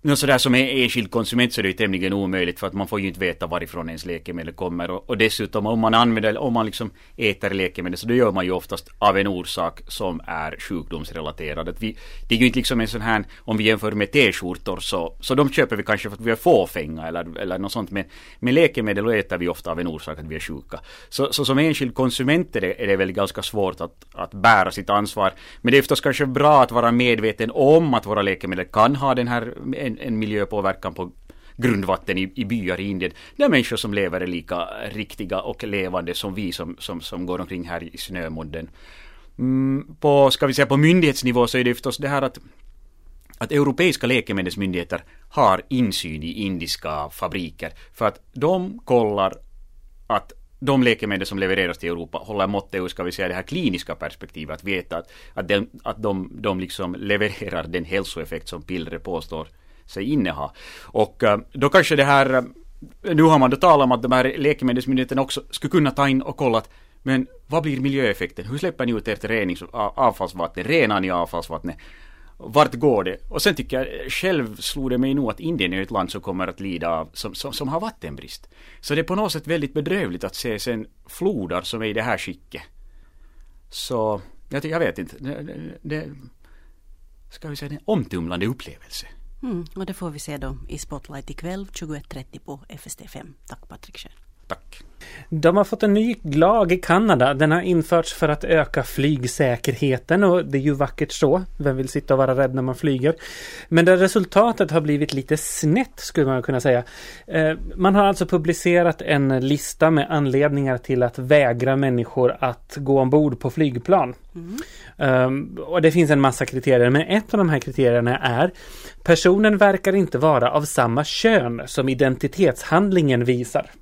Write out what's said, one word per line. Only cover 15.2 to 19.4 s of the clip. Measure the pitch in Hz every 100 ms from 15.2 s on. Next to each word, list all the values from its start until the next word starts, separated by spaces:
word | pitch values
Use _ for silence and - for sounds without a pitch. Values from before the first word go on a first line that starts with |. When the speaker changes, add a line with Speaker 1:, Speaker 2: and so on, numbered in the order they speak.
Speaker 1:
så | -
de | 131 139
köper | 135 131 107
vi |
kanske | 101 107 104
för | 101
att |
vi | 117
är | 113
fåfänga | 180 127 90 90 76 80 80
eller, | 85 85 80
eller | 95 92
något | 98
sånt, | 120 95
men, | 98 95 - - -
men | 120
läkemedel | 139 165 - 107 101 110
äter | 110 95
vi | 87